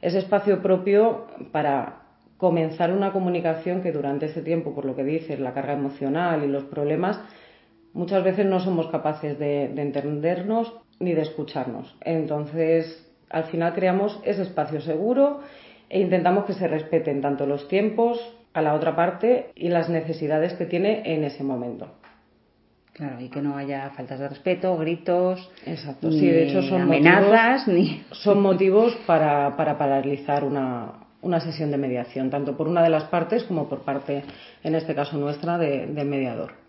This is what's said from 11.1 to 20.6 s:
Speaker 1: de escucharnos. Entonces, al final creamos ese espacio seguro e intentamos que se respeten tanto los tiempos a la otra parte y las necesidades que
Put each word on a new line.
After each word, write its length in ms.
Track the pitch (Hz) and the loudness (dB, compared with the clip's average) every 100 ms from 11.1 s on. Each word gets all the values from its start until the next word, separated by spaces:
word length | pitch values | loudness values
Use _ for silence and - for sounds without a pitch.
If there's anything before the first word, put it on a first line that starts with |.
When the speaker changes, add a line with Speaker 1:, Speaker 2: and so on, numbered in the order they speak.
Speaker 1:
de 80 | 160 | 0
escucharnos. 760 | 156 - 139 - 127 110 - - | -2 -4 -8 -6 -6 -8 -14 -12
Entonces, 1080 | - 165 147 147 147 156 160 165 160 160 _ _ _ | -4 -2 -2 -4 -6 -2 2 2 0 -10 _ _ _
al 160 | 160 160 | -6 -4
final 280 | 165 165 | -2 -2
creamos 460 | 175 185 185 202 208 - | 0 2 2 0 -4 -4
ese 160 | 196 | -4
espacio 400 | 185 - 151 151 | -4 -4 -4 -4
seguro 580 | 160 156 208 247 277 285 - - - - _ | -4 -2 0 2 2 0 -12 -20 -20 -20 _
e 120 | 190 | 0
intentamos 420 | 185 180 175 190 | 2 4 4 2
que 100 | 196 | 0
se 140 | 185 175 | -2 0
respeten 540 | 156 156 165 156 139 | -2 0 0 0 -2
tanto 240 | 143 139 143 | -2 -2 -2
los 240 | 143 - | -4 -2
tiempos 500 | 190 214 214 233 240 - - _ | 0 0 2 0 0 -8 -18 _
a 80 | - | -2
la 120 | 156 | 0
otra 200 | 151 160 | 2 0
parte 580 | 156 175 180 226 247 - - | 2 0 2 2 2 0 -6
y 140 | 170 | 0
las 180 | 175 160 | 0 2
necesidades 680 | 170 160 160 151 156 170 | -2 -2 -4 0 0 0
que 100 | 180 | -2